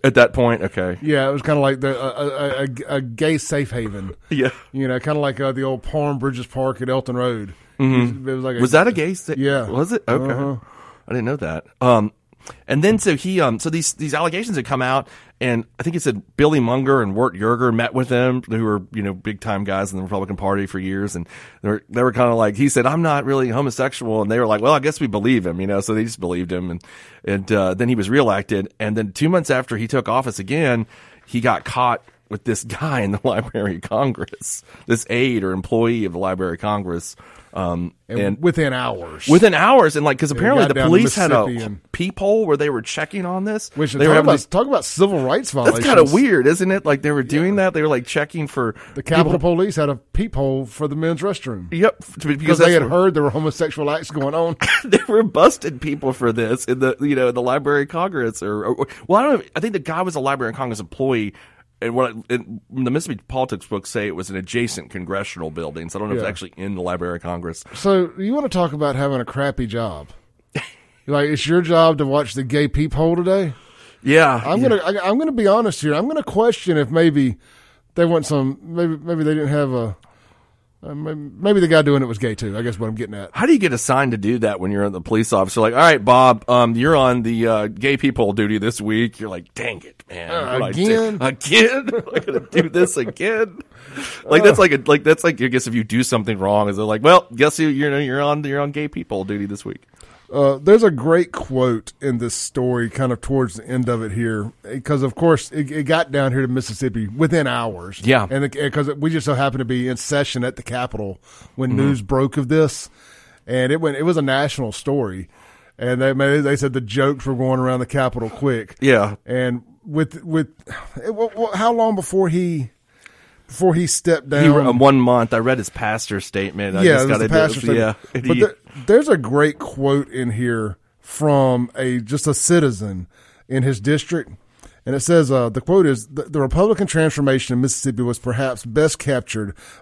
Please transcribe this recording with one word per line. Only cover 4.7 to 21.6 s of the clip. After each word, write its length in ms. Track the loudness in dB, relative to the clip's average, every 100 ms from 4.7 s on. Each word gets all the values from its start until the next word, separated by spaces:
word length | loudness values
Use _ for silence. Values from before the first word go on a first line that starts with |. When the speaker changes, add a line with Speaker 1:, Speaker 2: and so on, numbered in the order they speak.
Speaker 2:
You 140 | -6 -4
know, 140 | -2
kinda 180 | -2 -2
like, 220 | -2 -2
uh, 100 | -4
the 140 | -2
old 180 | -4 -4
Palm 380 | -4 -4 -2 -2
Bridges 260 | -4 -4 -8
Park 340 | -4 -4 -4
at 80 | -4
Elton 280 | -2 -2 -2
Road. 380 | -2 -4 -8 -16 _ -2
Speaker 1:
Mm-hmm. 480 | 2 2 2 -2 -6
Speaker 2:
It 40 |
was 100 | -6
like 120 | -4 0
a 20 |
Speaker 1:
Was 100 | 4
that 160 | 6 4
a 60 |
gay 220 | 2 -2
sa- 200 | -4 -6 -2
Speaker 2:
Yeah. 320 | 0 0 -2
Speaker 1:
Was 240 | -2 -2
it? 120 | -2 0
Okay. 260 | 0 0
Speaker 2:
Uh-huh. 240 | -4 -4 -6 -10 -20 -20 -20 -8
Speaker 1:
I 20 |
didn't 120 | -4
know 120 | -2 -4
that. 280 | -4 -6 -10 0
Um, 320 | 4 4 2 -6 _ _ -20 -14 -4
and 140 | 2
then 160 | 2 4
so 180 | 2 0
he, 240 | 0 0
um, 180 | 0 0
so 120 | -2
these, 220 | -2 -4
these 200 | -6 -4
allegations 420 | -2 -2 -4 -4 -6
had 80 |
come 160 | -4 -2
out, 280 | 0 -2 -4 -14 -20 -6
and 240 | -2 -2 -4 -8
I 20 |
think 120 | -4
he 60 | -2
said 220 | -2 -4 -4 2
Billy 240 | 4 4
Munger 420 | 2 0 2 2
and 120 | 2 0
Wirt 180 | -2
Yerger 400 | 0 0 2 2
met 180 | 2 0
with 160 | -2 0
him, 340 | 0 2 0 -2
who 140 | -2
were, 180 | 0 -2 -4
you 100 | -6
know, 100 | -6
big 280 | -6 -8 -8
time 240 | -4 -4
guys 260 | -2 -4 -4
in 60 | -6
the 60 |
Republican 320 | -6 -4 -4 -4
Party 280 | -2 -2 -2
for 120 | -6
years, 380 | -4 -4 -4 -6
and 120 | -12 -16 -20 _